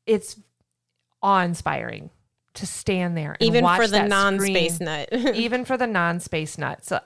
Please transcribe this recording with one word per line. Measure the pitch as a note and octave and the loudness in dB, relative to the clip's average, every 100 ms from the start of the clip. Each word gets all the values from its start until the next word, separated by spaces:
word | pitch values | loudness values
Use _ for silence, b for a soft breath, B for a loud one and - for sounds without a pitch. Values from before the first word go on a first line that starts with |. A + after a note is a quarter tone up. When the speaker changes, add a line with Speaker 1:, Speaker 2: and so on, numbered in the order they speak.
| - | 0
Speaker 1:
it's | G#3+ - - _ _ _ _ _ _ _ - | 0 0 -18 _ _ _ _ _ _ _ -4
awe-inspiring | G3 F#3+ F3 E3+ D3+ C#3 A2+ A2 D#3 _ _ _ _ - | 2 4 2 -2 -4 -4 -6 -12 -16 _ _ _ _ -12
to | - | -10
stand | - - F#3 F3 E3+ | -6 -2 0 -2 -4
there | D3+ - | -6 0
and | A3+ | 4
Speaker 2:
Even | A#3 | 4
Speaker 1:
watch | F3 F3+ | 4 4
Speaker 2:
for | A3+ | 4
the | |
Speaker 1:
that | G3+ G3+ | 2 2
Speaker 2:
non-space | G3 G3 G3 G3 F#3 E3 E3+ | 4 4 2 2 2 0 -2
Speaker 1:
screen. | E3 | -4
Speaker 2:
nut. | D3+ - | -6 -4
<laughs> | A#3+ C4 A3 | -2 0 0
Speaker 1:
Even | A3+ B3 B3 | 0 -2 -2
for | B3+ | -2
the | A#3+ | 0
non-space | F#3+ E3+ E3+ - D#3+ D#3 - | 0 0 -2 -4 -4 -4 -6
nut. | C3+ - - | -8 -8 -6
So, | - | -6